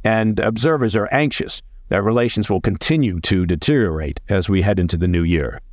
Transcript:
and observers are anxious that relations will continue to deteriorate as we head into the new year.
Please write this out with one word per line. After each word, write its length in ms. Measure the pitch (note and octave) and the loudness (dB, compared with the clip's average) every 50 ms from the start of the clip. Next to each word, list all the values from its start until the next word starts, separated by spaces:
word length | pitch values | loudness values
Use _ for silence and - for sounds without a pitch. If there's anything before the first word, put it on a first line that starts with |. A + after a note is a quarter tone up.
| - | 0
and 340 | A2 A2+ A2 A2 A2 G#2+ G2+ | 0 0 2 2 0 0 2
observers 560 | - G#2+ A2 A2 B2 D#3+ D#3+ C#3+ B2 A2 G2+ | 0 0 0 0 0 0 2 2 0 0 0
are 180 | A2 G#2 - | 0 0 0
anxious 480 | C#3 C#3 D3+ C#3+ - - - - - - - - - - - - | 0 0 0 0 -2 -6 -8 -8 -8 -12 -12 -18 -20 -20 -6 -2
that 140 | G#2 G2+ | -2 0
relations 460 | G2 G#2+ A2+ A#2+ A#2+ A#2 - G#2+ G#2 - | 0 2 2 2 0 0 0 -2 -2 0
will 120 | G2+ F#2 | -2 0
continue 600 | - A#2 F#2+ - - - D#3 D#3+ C#3 G#2+ F2+ E2+ | 0 -2 -2 -2 -2 0 0 2 2 0 -2 -4
to 240 | - - G2+ F#2 F2+ | -2 0 0 0 2
deteriorate 760 | E2+ F2+ D#2+ - - D3+ C3+ A2+ F2+ D#2 D#2 D2+ C#2+ C#2+ - - - | 0 0 0 0 0 2 2 2 0 -2 -4 -4 -6 -8 -8 -4 -2
as 200 | G2+ F#2+ F2 - | -2 0 0 2
we 140 | G2 F#2 | 2 2
head 160 | F#2 G2+ G2+ F#2+ | 2 2 2 2
into 180 | F2 E2+ - | 0 0 0
the 120 | E2 F2 F2+ | 0 0 2
new 160 | F2 E2+ E2+ | 2 2 2
year. 360 | E2+ F2 D#2 C#2 A#1 - - - - | 2 2 0 0 -4 -8 -12 -18 -20